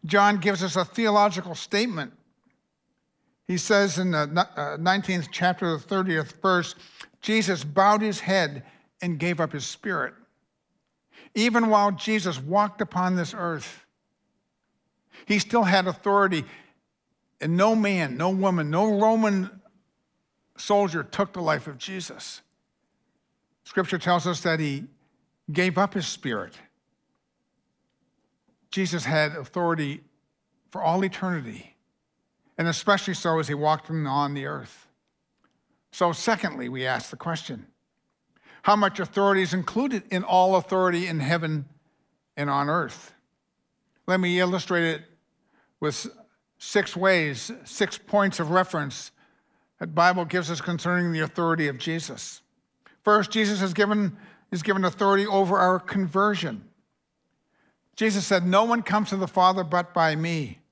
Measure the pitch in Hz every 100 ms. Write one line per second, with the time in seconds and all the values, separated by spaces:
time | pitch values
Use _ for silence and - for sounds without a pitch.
0 | 165 202 202 208 196 190 180 185 175 -
1 | 226 208 208 175 185 165 - 202 240 170
2 | 131 _ _ _ _ _ _ _ _ _
3 | _ _ _ _ - 180 - 202 202 151
4 | 185 156 147 165 180 - 143 151 170 190
5 | 196 180 147 - 180 180 180 160 - 196
6 | 185 160 147 - 190 180 170 - - -
7 | - _ - 220 185 175 147 147 196 208
8 | 214 196 - 190 160 139 - _ _ _
9 | 180 156 165 165 160 147 127 - 214 175
10 | 127 - _ _ _ _ _ _ _ _
11 | _ - - 220 233 233 226 214 202 185
12 | - 214 180 139 139 190 208 - 196 180
13 | 180 180 165 214 175 156 - - _ _
14 | _ _ _ _ _ _ _ _ _ _
15 | _ - - 208 - 233 196 190 185 -
16 | 202 202 190 165 127 - - _ _ _
17 | _ _ _ _ 147 170 202 220 202 190
18 | 151 127 175 190 190 180 147 160 214 202
19 | 220 226 220 196 185 - _ _ _ _
20 | _ _ _ _ _ - - 202 196 160
21 | 143 - 196 190 160 151 139 131 - 190
22 | 170 107 - - _ _ _ _ _ _
23 | _ _ _ _ _ _ - - 185 180
24 | 175 175 156 175 180 160 151 139 208 _
25 | _ _ _ _ - 151 185 180 196 196
26 | 156 - 131 110 90 - - _ _ _
27 | _ _ _ _ _ _ _ _ _ _
28 | _ _ _ _ _ _ _ - 185 170
29 | 131 156 151 147 131 - 170 165 143 147
30 | _ _ _ _ _ _ _ - 170 180
31 | 190 185 185 170 120 101 - _ _ _
32 | _ _ _ _ _ - 165 131 - 202
33 | - 185 175 160 143 143 151 156 - 160
34 | 147 139 143 143 139 147 113 - _ _
35 | _ _ _ _ _ _ _ _ _ -
36 | 175 165 - 214 180 139 123 131 127 120
37 | - 127 170 160 - 120 - _ _ _
38 | _ _ _ _ _ - - 208 202 196
39 | 175 - 202 196 180 185 151 220 277 226
40 | - 190 - 185 185 190 180 190 185 175
41 | 180 165 135 170 160 156 139 - _ _
42 | _ _ _ - 143 139 143 170 135 -
43 | - _ _ _ _ _ _ _ _ _
44 | - 185 180 180 180 180 - 180 165 156
45 | - _ _ _ _ _ _ _ 151 139
46 | - - - _ _ _ - 202 190 180
47 | 190 185 151 127 - - - - 196 -
48 | - 202 196 - 156 180 180 165 143 -
49 | - _ _ _ _ _ _ _ 170 160
50 | 175 180 165 180 160 170 - 170 170 180
51 | 175 160 156 - 165 170 147 127 160 165
52 | 156 117 - - _ _ _ _ _ _
53 | - 208 190 220 208 202 196 175 202 214
54 | 196 - - - _ 185 156 196 185 -
55 | 196 196 208 196 190 196 185 185 - 196
56 | 185 180 208 196 156 110 - _ _ _
57 | _ _ _ _ _ _ _ _ _ -
58 | 214 202 175 190 175 190 226 233 - 202
59 | 214 196 185 - 180 185 170 175 175 175
60 | 165 151 165 165 127 85 _